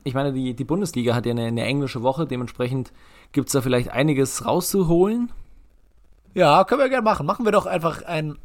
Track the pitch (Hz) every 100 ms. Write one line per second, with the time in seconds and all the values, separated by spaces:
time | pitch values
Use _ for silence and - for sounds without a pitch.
0 | 143 131 143 131 127 120 123 175 196 123
1 | 120 117 117 117 117 117 113 139 135 127
2 | 123 143 143 123 117 - 123 135 120 -
3 | - - - 143 127 139 123 123 113 120
4 | 151 135 131 - 120 143 - 196 165 170
5 | 196 240 240 - - - - _ _ _
6 | _ - _ 190 156 160 190 269 269 262
7 | 220 196 147 202 220 196 - 185 160 -
8 | - 160 156 147